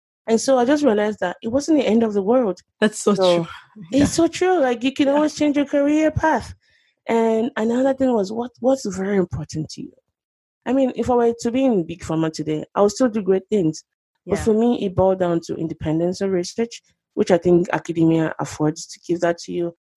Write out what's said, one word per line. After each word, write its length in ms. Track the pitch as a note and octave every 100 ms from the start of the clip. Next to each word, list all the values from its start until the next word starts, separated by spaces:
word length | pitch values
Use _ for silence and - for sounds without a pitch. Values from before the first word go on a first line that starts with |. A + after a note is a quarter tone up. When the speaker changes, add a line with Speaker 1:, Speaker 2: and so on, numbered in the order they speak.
| _ _ -
Speaker 1:
And 140 | A3+
so 180 | - C4
I 60 |
just 200 | A#3+ D4
realized 360 | D4 G#3 G#3+ G#3
that 160 | F3+ -
it 60 | A3+
wasn't 300 | C4 D4 D4+
the 80 | A3+
end 160 | A3
of 100 | A3+
the 80 | G3+
world. 380 | F#3+ B3+ A3 F3+ _ _
Speaker 2:
That's 180 | G#3 -
so 140 | A3
Speaker 1:
So 200 | F#3+ F#3
Speaker 2:
true. 120 | F3 E3 - -
<laughs> 220 | G#3+ E3
Yeah. 80 | C4
Speaker 1:
it's 140 | D4
so 140 | - E4
true. 300 | - F#4 F4+
Like, 220 | B3+ A#3+
you 80 | B3+
can 160 | C4 C#4
Speaker 2:
Yeah. 60 | C#4+
Speaker 1:
always 180 | D4+ -
change 200 | D4+ C#4+
your 100 | C#4+
career 440 | C#4+ C#4+ D4+ D#4
path. 440 | D#4 D#4+ B3 - - _ _ _ _ -
And 420 | A3+ A3+ A3+ A#3+ -
another 380 | A3+ A#3+ C4+
thing 180 | C4+ C4
was, 180 | A#3 F#3+
what, 200 | A3 B3 -
what's 260 | A#3+ C4+ G#3
very 300 | F#3 F#3+ G3+
important 520 | F3+ - D3+ D#3 D3+
to 120 | -
you? 100 | - - _ _ _ _ _ _ -
I 60 |
mean, 200 | C4 C4 -
if 140 | A#3
I 40 |
were 200 | A#3+ A#3 A#3
to 100 | A#3+
be 120 | B3
in 220 | C4+ G#3 D#3+
big 160 | E3
pharma 300 | - D#3+ D#3+
today, 320 | D#3 D#3 D#3 -
I 80 | -
would 100 | G3+
still 160 | - C4
do 140 | G#3+
great 260 | F#3 F#3+ -
things. 340 | G#3+ D#3 D#3 - _ _ _ F3+
But 100 | G3+
Speaker 2:
Yeah. 60 |
Speaker 1:
for 100 | A#3
me, 300 | G#3+ A#3+ B3
it 100 | G3+
boiled 260 | F3+ F#3+ F#3+
down 200 | F3+ E3+ -
to 100 | -
independence 640 | D#3+ D#3+ D#3 D#3+ F3 F#3
of 100 | G3
research, 520 | F#3 F3+ - A#3 - - _ _
which 160 | - G#3
I 80 | F3
think 300 | F3 F3 F3+
academia 640 | D#3+ - E3 E3 E3 D#3+ -
affords 480 | D3+ - D3+ D#3+ -
to 120 | - -
give 140 | F3
that 180 | F3 E3+
to 80 | -
you. 220 | F3 E3+ - _